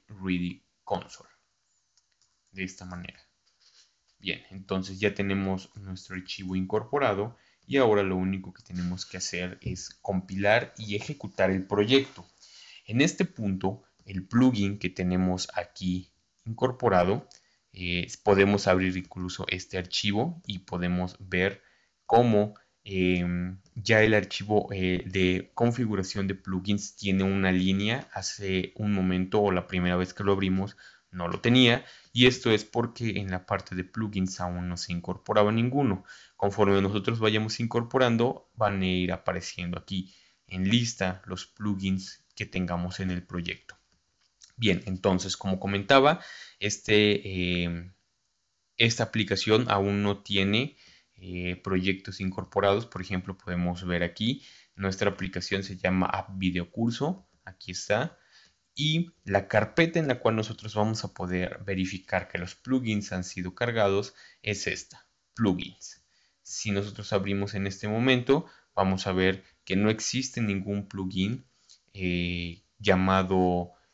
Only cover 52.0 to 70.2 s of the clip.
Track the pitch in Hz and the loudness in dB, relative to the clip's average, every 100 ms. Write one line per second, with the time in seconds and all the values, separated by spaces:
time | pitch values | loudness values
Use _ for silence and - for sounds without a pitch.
52 | - - 95 92 92 101 98 101 120 92 | -6 -6 -6 -6 -4 2 4 2 0 -10
53 | 95 107 98 92 - 87 87 87 90 87 | -6 -6 -6 -12 -6 -2 -2 -2 -2 -2
54 | 87 - 110 - - - _ - 98 95 | -2 -2 -4 -4 -10 -20 _ -6 -4 0
55 | 101 98 95 92 - 98 98 92 92 92 | -2 -2 -6 -6 -4 -4 -4 -4 0 2
56 | 92 98 - 95 92 87 87 110 117 113 | 2 -2 -6 -2 -2 -2 -6 -2 -2 0
57 | 151 190 _ _ 92 - - 90 - 107 | -4 -4 _ _ -20 -18 -12 -12 0 0
58 | 160 _ _ - _ _ _ - 151 160 | 0 _ _ -20 _ _ _ -2 0 2
59 | 170 _ 101 98 - 107 107 - 165 165 | 0 _ 0 0 2 0 2 2 2 2
60 | 147 123 113 110 110 110 107 107 107 110 | 0 2 2 2 -2 -6 -6 0 0 0
61 | 98 - 92 90 90 - 98 95 92 95 | -6 -6 -2 -2 -2 -6 -6 -2 -2 -4
62 | - 92 90 87 90 - 127 131 113 104 | -2 -4 -2 -8 -10 -12 -4 -2 0 -4
63 | 98 92 90 95 90 - 120 113 101 98 | -4 -6 -6 -8 -8 -4 -2 2 2 2
64 | - - - _ 107 101 - - - - | -2 -12 -20 _ -6 -4 -4 -6 -10 -20
65 | _ _ _ - 104 87 - - - - | _ _ _ -2 0 0 -6 -16 -20 -20
66 | _ _ _ _ - - 107 98 104 104 | _ _ _ _ -14 -8 -4 -2 -4 -10
67 | 101 101 98 98 101 101 98 95 104 110 | -4 -2 0 -2 -2 -4 -6 -6 -4 0
68 | 131 123 123 143 - - _ - 95 95 | 2 2 4 2 0 -18 _ 0 2 2
69 | 98 92 92 95 - _ - 95 107 110 | 0 2 2 0 -8 _ -4 2 2 0
70 | - 127 | -2 -4